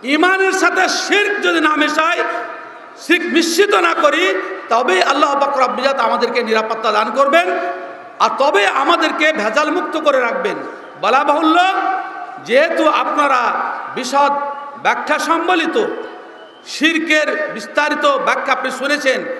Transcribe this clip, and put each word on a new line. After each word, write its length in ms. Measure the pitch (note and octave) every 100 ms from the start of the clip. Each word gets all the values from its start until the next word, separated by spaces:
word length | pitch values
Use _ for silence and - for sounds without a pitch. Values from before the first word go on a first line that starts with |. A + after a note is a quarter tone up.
ঈমানের 480 | A#3+ D4+ F4+ F#4+ F#4+
সাথে 380 | F#4+ F4 F4 F#4
শিরক 520 | - - G4+ G4+ -
যদি 200 | F4+ E4
না 140 | D#4 D4+
মেশায়, 480 | D4 D4+ D#4+ F4 - - - - - - - -
শিরক 360 | - F4 -
মিশ্রিত 420 | C#4+ E4 - G4+ G4+
না 180 | E4+ E4
করি, 320 | D4+ D4 F#4 F#4+ - - -
তবেই 340 | A#3 E4+ F#4
আল্লাহ 360 | F4 C#4 D4+ C#4
পাক 180 | C#4 C#4
রব্বুল 280 | B3+ - C4+
ইজ্জত 140 | C4+
আমাদেরকে 440 | A3+ A#3 A#3 B3
নিরাপত্তা 480 | A3 A3 A3 A3 A3
দান 200 | G#3 A3+ B3
করবেন, 440 | C#4 E4 F4+ F4 - - - - - -
আর 100 | A3+ A#3
তবে 300 | C#4 G4 G4
আমাদেরকে 680 | C#4 C#4+ E4+ D#4 - D4+
ভেজাল 380 | D#4 - C4+ D4+
মুক্ত 280 | E4+ - D#4
করে 200 | D4+ C4+
রাখবেন। 360 | A#3+ - G3+ F3 - - - -
বলা 220 | G3 C4
বাহুল্য, 360 | D4 D4 D#4+ E4 F#4 F#4+ F#4 F#4+ - - - - C#3
যেহেতু 440 | A#3+ D#4+ E4 D#4
আপনারা 640 | C4 C4 D4 C#4+ B3+ A3+ - - - - -
বিশদ 360 | B3+ C#4 C#4+ - - - - -
ব্যাখ্যা 380 | F3+ B3 - D4+
সম্বলিত 640 | D4+ E4 E4 F4+ D#4+ C4 G3 - - - - - - - -
শিরকের 840 | - D4+ D#4+ D#4+ D#4 D4 D#4 D4+
বিস্তারিত 520 | A3 - - D4 D4 D4
ব্যাখ্যা 480 | C4+ A3+ C4 -
আপনি 180 | C4 C4
শুনেছেন 520 | - C#4+ D4 C4+ A#3 - -